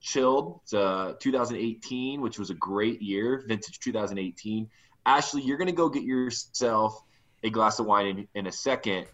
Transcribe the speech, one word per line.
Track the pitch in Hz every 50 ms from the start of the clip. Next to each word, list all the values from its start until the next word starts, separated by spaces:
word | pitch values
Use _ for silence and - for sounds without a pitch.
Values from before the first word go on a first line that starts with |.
chilled. | - - - 139 127 127 131 139 127 - 85 - _
It's, | - 107
uh, | 104 98 95 95 95 95 92 - -
two | - 135
thousand | 131 127 120 117 120 -
eighteen, | 110 117 113 110 - - 127 127 127 131 139 143
which | 131 110 - -
was | 101 90
a | 92
great | 78 - 98 98 101 107 113 117 113
year, | 107 98 98 98 107 120 131 131 127 113
vintage | 110 101 - - - -
two | - 127 110
thousand | 107 104 98 98 98
eighteen. | 95 90 87 - - 107 107 110 110 110 - _ _ _ _ _ _
Ashley, | 123 131 139 151 - - 143 135
you're | 131 139 139
gonna | 180 180
go | 170 165 165 151
get | 135 139 -
yourself | 131 131 127 127 123 113 - - - - - 123 117 113 110 110 110 110 - - _ _ _ _ _ _ _ -
a | 110
glass | 110 113 110 107 107 -
of | 113
wine | 104 104 101 101 98
in, | 95 98 101 - -
in | 101 98 92
a |
second. | 90 - - 135 139 156 - - 95 92 - -